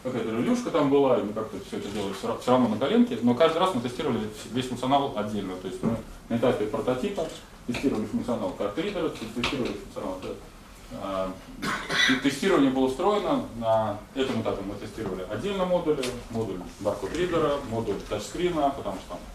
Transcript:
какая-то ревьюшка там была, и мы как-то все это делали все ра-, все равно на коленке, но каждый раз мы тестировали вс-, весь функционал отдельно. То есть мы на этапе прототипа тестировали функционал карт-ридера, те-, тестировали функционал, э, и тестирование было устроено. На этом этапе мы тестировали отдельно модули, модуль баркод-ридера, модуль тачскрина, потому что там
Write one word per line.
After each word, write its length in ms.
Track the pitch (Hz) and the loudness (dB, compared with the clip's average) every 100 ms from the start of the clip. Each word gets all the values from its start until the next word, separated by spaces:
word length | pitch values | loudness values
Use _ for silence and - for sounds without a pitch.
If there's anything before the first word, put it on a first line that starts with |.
какая-то 280 | 127 113 110 | -4 -4 -2
ревьюшка 380 | 117 135 247 - | 0 2 2 2
там 200 | 160 143 | 2 6
была, 280 | 139 135 117 | 6 6 4
и 40 | |
мы 100 | 104 | 2
как-то 240 | 110 107 95 - | -4 -6 -8 -8
все 120 | 104 | -8
это 120 | 101 | -6
делали 240 | 104 98 | -4 -4
все 160 | - 117 | -4 -4
ра-, 80 | 110 | -2
все 120 | - | 4
равно 180 | 127 117 | 4 4
на 80 | 107 | 2
коленке, 420 | 139 233 240 117 | 4 6 6 4
но 140 | 120 120 | 2 6
каждый 220 | 165 160 | 6 6
раз 180 | 180 123 | 2 2
мы 60 | |
тестировали 380 | 120 - 151 113 | -2 -2 -2 0
вс-, 340 | 107 - - | -2 -8 -6
весь 140 | 117 127 | -4 -2
функционал 460 | 117 131 143 139 107 | -2 2 4 2 -2
отдельно. 380 | 104 107 92 90 | -2 -2 -4 -6
То 100 | 95 | -8
есть 160 | - | -2
мы 140 | 113 113 - - - | -2 -2 -6 -16 -4
на 80 | 120 | 2
этапе 280 | 123 - 107 | 4 2 0
прототипа 640 | - 123 127 208 190 160 - - - - | 0 0 0 0 -2 -4 -6 -16 -14 -6
тестировали 380 | 120 139 113 - | 0 0 0 -2
функционал 460 | 120 110 160 - | -2 -2 -2 -2
карт-ридера, 580 | - 101 156 196 180 160 | -2 -4 -2 -2 -2 -4
те-, 320 | - 110 123 | -4 -8 -4
тестировали 320 | 120 139 110 | -2 -2 -2
функционал, 460 | - - - 95 92 - - - - - - - | -4 -8 -8 -6 -6 -8 -10 -14 -20 -20 -20 -14
э, 360 | - 98 95 95 92 - - - - - - - | -10 -4 -2 -4 -6 -14 -6 -4 -4 -2 2 4
и 60 | 127 | 4
тестирование 500 | 139 - 196 170 135 | 2 2 4 6 6
было 140 | 131 131 | 4 2
устроено. 600 | 131 190 208 170 139 107 110 | 2 2 4 2 0 0 -4
На 400 | 113 110 107 101 - 135 | 2 4 2 -4 -8 -2
этом 260 | 123 113 | 0 0
этапе 200 | 104 95 | -2 -2
мы 120 | 98 104 | -6 -8
тестировали 500 | 110 - 95 90 92 | -10 -6 -6 -6 -6
отдельно 360 | 110 202 190 180 | -4 -2 0 2
модули, 380 | 175 156 143 127 120 - | 2 4 2 0 -4 -6
модуль 280 | 113 98 92 82 - | -4 -2 -4 -8 -4
баркод-ридера, 800 | 101 - - 151 180 165 151 143 - | -2 -2 -2 0 2 2 2 0 -2
модуль 300 | 110 113 131 - | -4 -2 -4 -2
тачскрина, 600 | 104 - 160 180 160 139 | -6 -4 -2 0 2 2
потому 260 | - - - | 0 -6 -6
что 120 | - | -8
там 100 | 123 - | -12 -12